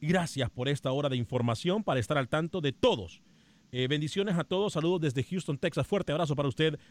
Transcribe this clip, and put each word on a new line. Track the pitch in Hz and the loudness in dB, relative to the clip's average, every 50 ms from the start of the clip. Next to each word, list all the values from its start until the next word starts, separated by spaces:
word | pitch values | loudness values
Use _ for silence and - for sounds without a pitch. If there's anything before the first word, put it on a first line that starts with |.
Gracias | - 151 180 185 170 - - 135 127 107 | 0 2 2 2 2 0 -2 -2 -4 -4
por | - 123 127 139 | -2 -4 -2 -2
esta | 143 - - 135 131 | -2 -2 -2 -2 0
hora | 143 143 139 | 0 0 0
de | 131 | 0
información | 123 117 - 131 123 117 120 113 - - 170 185 220 202 | 0 -2 0 0 0 0 0 0 0 0 0 0 0 0
para | - 143 127 | 0 0 0
estar | 110 - 156 143 | 0 0 0 0
al | 131 - | 0 0
tanto | - 156 165 165 - 190 | 0 -2 -2 -2 -4 -2
de | 147 139 127 | -2 -2 0
todos. | - - 254 202 120 92 85 - - - - - - - - - _ _ _ - | 2 4 4 4 2 -2 -8 -12 -18 -20 -20 -20 -20 -20 -20 -20 _ _ _ -4
Eh, | 123 127 127 | -2 0 0
bendiciones | 147 151 156 147 - 196 196 214 175 170 | 0 0 0 -2 0 0 0 0 0 0
a | 151 | 0
todos. | - 180 185 208 202 - | 0 0 0 0 0 0
Saludos | 165 151 170 185 175 | 0 0 2 2 2
desde | 156 147 120 139 127 | 2 0 0 0 -2
Houston, | - 180 190 - - 143 - | -2 -4 -6 -4 -4 -4 -2
Texas. | - 170 - 151 131 - | -2 -2 0 -2 -2 0
Fuerte | 202 202 185 - 143 | 0 -2 0 0 0
abrazo | 160 170 143 143 | 0 0 0 0
para | 139 143 143 | 0 0 0
usted, | - - 156 160 147 - - - | 0 2 2 2 0 -2 -8 -16